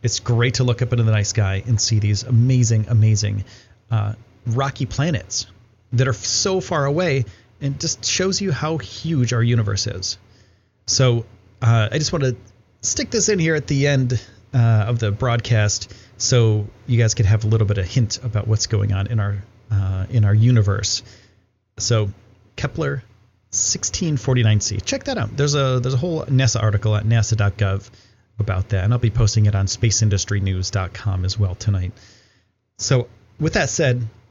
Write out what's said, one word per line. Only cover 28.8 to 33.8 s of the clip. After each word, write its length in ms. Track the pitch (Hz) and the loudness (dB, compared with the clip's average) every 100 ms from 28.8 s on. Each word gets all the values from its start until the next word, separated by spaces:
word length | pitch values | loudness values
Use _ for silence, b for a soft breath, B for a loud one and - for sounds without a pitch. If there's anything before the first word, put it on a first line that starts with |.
and 100 | 95 | 2
I'll 60 | 120 | 2
be 120 | 117 | 2
posting 360 | 113 110 - 104 | 2 2 4 2
it 80 | |
on 140 | 101 98 | 2 -2
space 340 | - 117 104 | 0 0 2
industry 380 | 107 98 - 101 | 2 2 -2 -2
news 300 | 98 95 90 | -2 -2 -2
dot 220 | 101 92 | -4 -6
com 320 | - - 90 | -6 -4 -2
as 140 | 95 101 | -2 0
well 160 | 98 | -2
tonight. 380 | 87 - 98 90 - B B B B B _ _ _ | 0 -2 0 -2 -8 B B B B B _ _ _
So 280 | - 131 117 - _ _ | -2 0 -2 -10 _ _
with 140 | 156 | -2
that 180 | 214 147 | 0 -2
said, 380 | - | 0